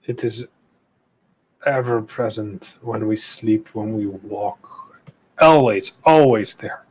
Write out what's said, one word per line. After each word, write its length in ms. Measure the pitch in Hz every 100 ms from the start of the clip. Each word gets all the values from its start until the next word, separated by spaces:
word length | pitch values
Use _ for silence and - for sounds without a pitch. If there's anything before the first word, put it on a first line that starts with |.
It 200 | - 123
is 200 | 120 110 120 _ _ _ _ _ _ _ _ _ _ _
ever 380 | - 135 123 117
present 760 | 110 - 117 107 107 95 - -
when 240 | 117 110 110
we 100 | 107
sleep, 520 | - - 113 107 107
when 240 | 113 107 110
we 100 | 104
walk. 600 | 95 104 101 101 - - - - _ - _ _ -
Always, 520 | 160 156 135 101 90 -
always 500 | - 160 143 113 101
there. 300 | - - - _